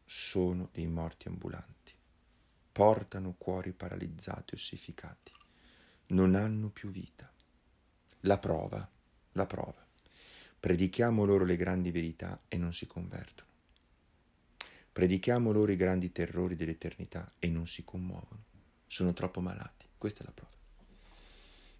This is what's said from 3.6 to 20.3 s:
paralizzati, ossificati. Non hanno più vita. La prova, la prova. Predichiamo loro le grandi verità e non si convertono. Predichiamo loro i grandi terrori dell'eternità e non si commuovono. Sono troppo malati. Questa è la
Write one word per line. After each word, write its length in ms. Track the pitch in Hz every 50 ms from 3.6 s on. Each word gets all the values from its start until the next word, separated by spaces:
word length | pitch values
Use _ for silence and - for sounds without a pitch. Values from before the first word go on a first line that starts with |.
| 90 95 92
paralizzati, 800 | - 92 90 90 90 92 90 80 - - 98 98 98 - - -
ossificati. 800 | - - - - - - - - - - - - - _ - - - _ _ _ _ - - - - - - _ _ _
Non 280 | - 92 92 92 92 95
hanno 340 | 98 107 110 110 107 107 104
più 200 | - - - 101
vita. 400 | 95 - - - _ - - - _ _ _ _ _ _ _ _ _ _ _ _ _ _ _ _ _ _
La 160 | - 95 101
prova, 520 | 95 - 95 82 78 - - - 101 98 - _ _ _ _ _ _ _ _ -
la 120 | 95 98
prova. 400 | - - - - - - - - _ _ _ _ _ _ - - - - - - - _
Predichiamo 680 | _ - 87 90 85 95 92 - - 120 117 117 107 104
loro 180 | 98 101 98 92
le 140 | 90 90
grandi 340 | 85 90 92 90 92 90 90
verità 480 | 82 85 82 82 80 - 92 90 90 - -
e 80 | _ -
non 160 | 87 87 85
si 160 | 85 - -
convertono. 600 | - - 90 87 90 - 87 - - - - - _ _ _ _ _ _ _ _ _ _ _ _ _ _ _ _ _ _ _ _ _ _ - - - - - - _ - -
Predichiamo 540 | 90 90 95 95 - 123 120 120 120 110 104
loro 180 | 107 107 101
i 60 | 98
grandi 340 | 90 95 92 92 92 90 87
terrori 460 | - - 85 - 87 87 90 90 90
dell'eternità 720 | 78 82 80 80 - - 80 - - 87 - - 82 87 - - _
e 80 | -
non 180 | 87 82 82 82
si 200 | 85 - - -
commuovono. 580 | - - 92 90 92 92 90 - - 110 107 - _ - - - _ _ _ _
Sono 280 | - - - 92 90 87
troppo 260 | - 101 92 - 92
malati. 460 | 90 90 95 104 - - - - - - _
Questa 260 | _ - 107 - - -
è 20 |
la 80 | -